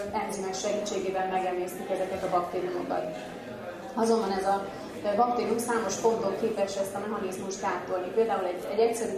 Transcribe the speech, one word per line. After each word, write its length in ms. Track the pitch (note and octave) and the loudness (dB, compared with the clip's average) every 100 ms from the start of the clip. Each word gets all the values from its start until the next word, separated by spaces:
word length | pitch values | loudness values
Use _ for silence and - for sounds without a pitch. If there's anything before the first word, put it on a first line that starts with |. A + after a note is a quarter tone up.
| G3+ A3 G3 | 0 -2 -2
enzimek 280 | F#3+ F#3+ | -2 -2
segítségével 760 | - G#3 G3+ - F#3+ F#3 F#3 F#3+ | -2 0 0 0 0 0 0 2
megemésztik 600 | F#3 F#3 F3+ F3+ - G3 | 2 2 0 -2 -4 -2
ezeket 320 | F#3+ F#3 F#3+ | 0 0 -2
a 80 | F3+ | 2
baktériumokat. 720 | F3+ F3 F#3 F3+ F3+ - F3+ - - - - - - - - - | 2 2 0 -2 -2 -2 -2 -2 -6 -8 -10 -10 -8 -8 -10 -6
Azonban 380 | - A3+ A3+ G3 | 2 4 4 4
ez 140 | G3 G3 | 2 2
a, 200 | G3 G3 - - - | 2 0 -8 -10 -4
ö, 120 | G#3 G3+ | 0 4
baktérium 420 | A#3+ A#3+ G#3 A#3 | 4 2 2 0
számos 360 | - A3+ G3 | 2 0 0
ponton 400 | - A3+ A3+ G3 - | 2 2 4 2 0
képes 360 | A3+ - G3 - | 0 2 0 0
ezt 180 | G3 | -2
a 80 | G3+ G#3 | -4 -4
mechanizmust 540 | G#3 F#3 A3 F#3+ F#3+ | -2 -4 -4 -6 -4
gátolni. 480 | G3 F#3 - F#3 F#3 | -2 -2 -2 -2 0
Például 300 | A3+ A3+ G3 | 2 4 2
egy, 240 | F3+ F3 - | 0 -2 -2
egy 60 | G3+ | 2
egyszerű 340 | A3+ - G#3+ | 4 2 -2